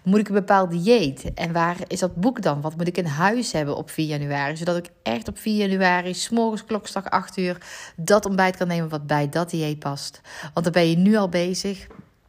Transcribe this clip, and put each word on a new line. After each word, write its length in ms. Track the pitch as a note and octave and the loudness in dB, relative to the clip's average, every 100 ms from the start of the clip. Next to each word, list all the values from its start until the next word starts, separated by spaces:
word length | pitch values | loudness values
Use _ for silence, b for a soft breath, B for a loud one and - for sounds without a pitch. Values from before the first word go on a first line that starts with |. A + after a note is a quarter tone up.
Moet 160 | F#3 G#3 | 2 4
ik 100 | G3+ | 4
een 60 | |
bepaald 360 | G3+ F#3+ G3 F#3 | 0 4 4 4
dieet? 640 | E3+ F3+ A#3+ D3 C3+ E3+ | 0 4 4 4 -2 -10
En 180 | - E3+ | -6 -2
waar 240 | E3+ E3+ F3 F3 | 0 0 -2 -6
is 120 | F#3+ | -4
dat 160 | F3+ | -2
boek 280 | E3+ A3 B3+ | 0 0 0
dan? 180 | F3+ C#3+ | 0 0
Wat 160 | D#3 D#3+ | -4 -4
moet 120 | F3 | -2
ik 100 | F3+ | -2
in 80 | E3+ | -2
huis 460 | C#3+ F#3+ A#3+ A3+ | 2 2 2 -2
hebben 240 | E3 C#3+ - | -2 -2 -4
op 140 | D#3 | -6
vier 160 | - D#3 | -4 -2
januari?" 500 | D3 C#3+ C#3+ C#3+ D#3+ | -2 -2 -2 -2 -2
Zodat 200 | E3+ F3 | -2 -2
ik 140 | E3+ _ - | -4 _ -4
echt 200 | A#3 A3+ | -4 -6
op 100 | G3+ | -6
vier 300 | A3 G#3+ G3 | -2 0 0
januari, 460 | F#3+ F#3 F3+ F3 | 2 4 2 0
's 140 | F3+ - | -6 -2
morgens 360 | A#3 A3+ G#3+ | 0 0 -2
klokslag 460 | - G#3+ - G3 F#3+ | -6 -6 -6 -8 -2
acht 260 | G3 F#3 - | -2 -2 -4
uur, 220 | F3+ F3+ B B B - | -4 -4 B B B -8
dat 300 | E3 G#3 G3+ | 4 4 4
ontbijt 300 | F#3+ F#3 F#3 | 2 2 2
kan 120 | F3 | -2
nemen 200 | E3+ D#3+ | -2 -2
wat 180 | D3+ D3 | -6 0
bij 220 | D3 D3 | 0 2
dat 220 | E3 F3 | -2 -2
dieet 280 | E3 D3+ D3+ | -2 -4 -4
past. 420 | D3+ C#3+ - - B B D#3+ | -6 -8 -10 -14 B B -6
Want 100 | - | -2
dan 80 | E3+ | 2
ben 180 | F3 E3 | 4 4
je 60 | E3+ | 6
nu 200 | G3 A3 | 6 4
al 120 | F#3+ | 2
bezig. 580 | F3 F3 F3+ G3+ F#3+ - - - _ | 0 -2 -2 -6 -8 -14 -20 -20 _